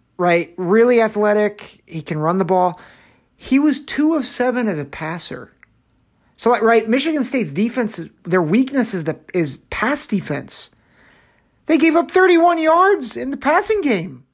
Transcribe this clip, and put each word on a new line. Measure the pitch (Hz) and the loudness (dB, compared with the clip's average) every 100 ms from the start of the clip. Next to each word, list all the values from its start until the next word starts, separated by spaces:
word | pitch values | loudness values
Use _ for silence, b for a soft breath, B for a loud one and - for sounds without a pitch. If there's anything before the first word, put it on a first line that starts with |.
| _ - | _ -4
right? | 175 170 165 - | 0 2 0 -6
Really | 175 220 240 240 | 0 4 4 4
athletic. | 220 214 208 208 208 208 - - _ | 2 0 0 2 0 -4 -14 -20 _
He | 165 | -12
can | 147 156 | -8 -4
run | 156 185 | -2 0
the | 175 | 2
ball. | 185 180 170 b b b b b _ | 2 2 -2 b b b b b _
He | - 262 | -2 2
was | 294 277 | 2 0
two | - - 302 320 | -4 -2 0 0
of | 247 | -4
seven | - 247 240 226 | -4 -2 -2 -2
as | 160 | -4
a | 139 | -8
passer. | - 160 170 - 135 123 _ _ _ _ _ _ _ _ _ | -10 -10 -10 -10 -14 -16 _ _ _ _ _ _ _ _ _
So, | 226 | 0
like, | 233 | 2
right, | 226 233 220 | 4 2 2
Michigan | 254 302 311 | 0 0 -2
State's | 240 269 165 | -2 -4 -4
defense, | 143 226 254 226 - 160 _ | -2 -2 -2 -4 -6 -12 _
their | 175 185 | -2 0
weakness | 156 208 262 269 220 | 2 2 2 0 -2
is | 185 156 | -4 -6
the, | 151 - | -8 -6
is | 185 151 139 _ | -4 -4 -6 _
pass | - 220 285 - | -6 -4 -4 -4
defense. | 196 139 139 - - - b b b b b b b b b - | -6 -4 -8 -10 -16 -20 b b b b b b b b b -2
They | 311 | 2
gave | 320 311 | 4 2
up | 262 | 2
thirty-one | 370 370 339 349 330 | 2 4 6 4 2
yards | 320 330 381 370 254 233 | 2 4 4 2 -2 -8
in | 254 | -8
the | 277 | -4
passing | 262 330 403 427 | 0 0 0 0
game | 294 202 165 127 _ | 0 -2 -4 -12 _